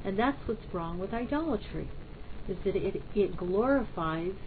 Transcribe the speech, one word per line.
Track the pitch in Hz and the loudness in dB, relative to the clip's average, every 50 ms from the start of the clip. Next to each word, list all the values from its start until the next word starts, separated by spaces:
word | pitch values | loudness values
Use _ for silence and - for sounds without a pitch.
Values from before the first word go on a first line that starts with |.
| - | -2
And | 196 196 190 | -2 2 4
that's | 233 262 277 - - - | 4 2 2 0 -2 -4
what's | 226 214 - - - | -4 -4 -4 -6 -4
wrong | 180 170 165 170 175 | -4 -2 -2 -2 -4
with | 185 196 - | -2 -2 -2
idolatry, | 226 247 240 285 294 320 330 262 208 - - - - - - - - - - - - - - - - - - | -2 -2 0 0 0 2 2 0 0 -2 -4 -6 -6 -4 -4 -6 -8 -8 -10 -10 -10 -8 -8 -6 -6 -4 -4
is | 190 175 - | -4 -2 0
that | 202 185 | 0 2
it, | 196 - 196 196 - - - - | 2 0 0 -2 -2 -6 -2 2
it | 214 202 180 - - | 4 4 4 4 0
glorifies | 180 180 185 196 226 262 277 277 226 - - - 165 160 160 165 165 180 196 - - | 0 2 2 4 6 6 6 4 4 2 -2 0 0 0 0 0 0 -2 -4 -4 -8